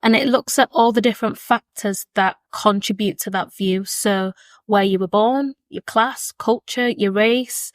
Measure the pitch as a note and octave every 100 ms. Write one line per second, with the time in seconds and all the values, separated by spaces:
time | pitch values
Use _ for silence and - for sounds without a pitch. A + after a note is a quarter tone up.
0 | A3+ A3+ C4+ B3 - - B3+ A#3 A#3 A#3
1 | A#3 G#3 A3 G3+ - A#3+ _ - G#3 G3
2 | - - F#3+ - _ - G#3+ G3+ - G3
3 | G#3 - - F#3+ - - G3 F#3 G3 -
4 | G#3+ G3 F#3+ - _ _ - G3+ G3 F#3+
5 | F#3 G#3 A3 C4+ C#4 C4+ _ - - A3+
6 | A#3+ - - - - A#3+ - - B3 -
7 | G3 G3 A3 A#3+ B3+ - -